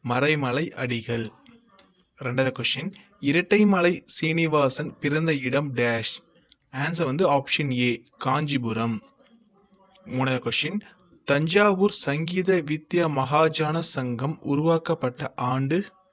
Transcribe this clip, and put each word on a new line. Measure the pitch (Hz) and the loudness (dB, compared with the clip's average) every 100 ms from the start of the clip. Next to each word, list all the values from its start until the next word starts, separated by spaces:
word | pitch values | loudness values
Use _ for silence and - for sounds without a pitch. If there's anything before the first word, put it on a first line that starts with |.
| 117 | 0
மறைமலை | 120 143 151 135 127 170 - | 0 2 0 0 -2 -4 -6
அடிகள். | 123 117 110 117 107 - - - _ _ _ _ _ - 131 | -6 -6 -4 -6 -6 -12 -20 -20 _ _ _ _ _ -12 -6
ரெண்டாவது | 127 127 127 | 0 0 0
கொஸ்டின், | 120 - 196 - _ _ - | -2 -2 -6 -12 _ _ 0
இரட்டைமலை | 170 175 208 208 190 175 175 - | 0 2 4 6 6 2 0 -4
சீனிவாசன் | - 160 165 160 151 135 - 151 - | -2 0 0 2 2 2 0 -6 -4
பிறந்த | 139 151 165 147 127 | -2 0 0 0 0
இடம் | 143 147 123 | -2 -2 0
dash. | 120 117 110 - _ _ _ _ _ 131 | 0 0 -2 -8 _ _ _ _ _ -6
ஆன்சர் | 151 170 160 | -4 -2 -2
வந்து | 139 185 143 | 2 2 2
option | 139 - 143 123 | 0 -2 0 0
ஏ, | 123 117 - _ 135 | 0 -2 -8 _ -2
காஞ்சிபுரம். | 143 151 143 117 110 117 110 - _ _ _ _ _ _ _ _ - - 123 | 0 0 -2 -2 -2 -2 -4 -10 _ _ _ _ _ _ _ _ -20 -8 -4
மூணாவது | 131 127 117 | -2 -2 -2
கொஸ்டின், | - 147 202 - _ _ - - | -2 -2 -6 -10 _ _ -16 -2
தஞ்சாவூர் | 143 160 190 208 185 208 - | 0 2 4 4 4 2 2
சங்கீத | - 143 165 185 180 185 143 | 0 -2 -2 -2 2 0 0
வித்யா | 156 - 175 165 143 | -6 -2 0 2 0
மகாஜன | 131 151 160 156 151 160 170 | 2 2 2 2 -2 0 -2
சங்கம் | 143 127 117 139 156 - | -2 -4 -4 -4 -6 -2
உருவாக்கப்பட்ட | 143 160 165 160 160 127 123 139 - 123 | 0 2 2 0 -2 -2 -4 -8 -4 -2
ஆண்டு. | 131 135 165 202 _ _ | 0 0 -2 -2 _ _